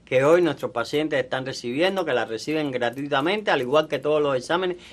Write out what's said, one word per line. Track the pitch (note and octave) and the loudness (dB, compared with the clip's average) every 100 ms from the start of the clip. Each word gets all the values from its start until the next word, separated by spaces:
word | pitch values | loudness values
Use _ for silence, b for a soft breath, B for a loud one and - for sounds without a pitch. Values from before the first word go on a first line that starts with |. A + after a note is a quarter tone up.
que | - B2+ | -2 2
hoy | C#3 F3 | 6 6
nuestros | E3+ C3+ B2 | 4 0 -6
pacientes | A#2+ A2+ D3 D#3 D3 | -4 -2 -2 0 -2
están | B2+ C3 C3 | -2 -4 -6
recibiendo, | - B2 C3 F3+ F#3+ | -8 -6 0 0 0
que | D#3+ | 0
las | A#2+ A2+ | 0 -2
reciben | A2 - D#3 D3 | -6 -4 -2 -2
gratuitamente, | B2+ A#2+ B2+ C#3+ C#3 D3+ G#3 G#3 | -2 -2 -2 -2 0 0 0 0
al | E3 | 0
igual | B2 D3 D#3 | 2 2 2
que | C#3 | -2
todos | D3 D3+ | 0 0
los | D3 C3 | 2 0
exámenes | A#2+ E3 F#3 F3 B | 0 -2 -2 -6 B